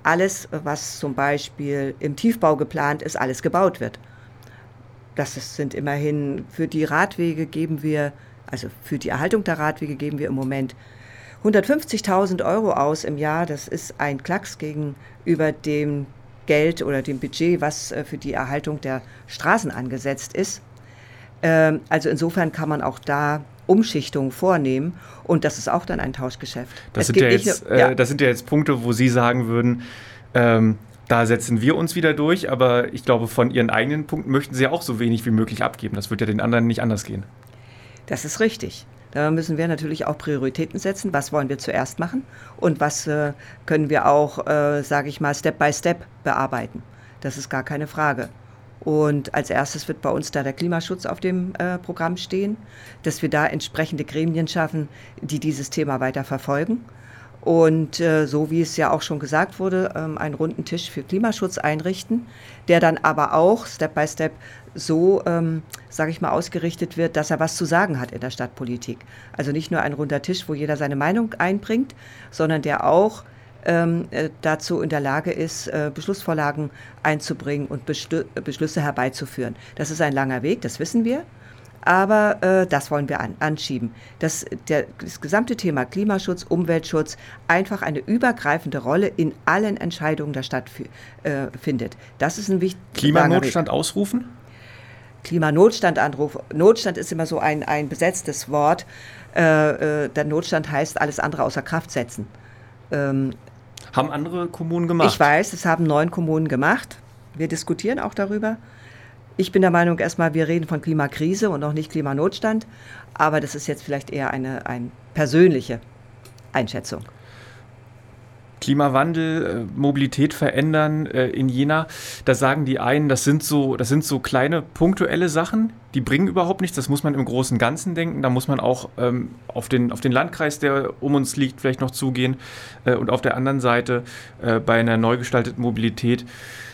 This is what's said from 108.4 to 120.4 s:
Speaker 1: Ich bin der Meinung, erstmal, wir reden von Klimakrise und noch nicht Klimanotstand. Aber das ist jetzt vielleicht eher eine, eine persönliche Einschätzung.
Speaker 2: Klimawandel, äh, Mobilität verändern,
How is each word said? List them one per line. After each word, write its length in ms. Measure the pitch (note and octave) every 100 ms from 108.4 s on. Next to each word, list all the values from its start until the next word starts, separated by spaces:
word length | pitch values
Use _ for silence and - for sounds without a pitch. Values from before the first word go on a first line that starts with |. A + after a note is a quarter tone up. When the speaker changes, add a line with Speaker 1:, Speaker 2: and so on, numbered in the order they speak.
| G#3+ A3+ - - - - - - - -
Speaker 1:
Ich 160 | F#3
bin 100 | G3
der 80 | F#3
Meinung, 280 | E3+ F3 E3
erstmal, 360 | - - E3
wir 140 | D#3 D#3
reden 180 | E3+ D#3
von 160 | D#3
Klimakrise 680 | E3 D#3 C#3+ - D#3 G3 G#3+
und 100 | D3+
noch 120 | D3
nicht 180 | D3+ D#3
Klimanotstand. 760 | D#3 C#3+ C#3 F3 G3 A3 A3 A3 - - - -
Aber 260 | - D3+ D3+
das 140 | C#3+
ist 120 | D3 -
jetzt 160 | C#3+
vielleicht 280 | - C#3 -
eher 200 | C#3+ C3+
eine, 340 | C3+ C3 B2+ -
eine 240 | A#2+ A#2+ - -
persönliche 640 | - D3 D3+ F3+ C#3+ A2+ A#2 - - - - - - -
Einschätzung. 500 | - A#2 - - D#2 - - - - - - - - - - - - - - - -
Speaker 2:
Klimawandel, 1080 | - C#3 C#3+ C3 D#3 E3 D#3+ D#3+ - G2 G#2+
äh, 120 | G#2+
Mobilität 560 | C#3+ C#3 C3+ C3+ C#3+
verändern, 720 | -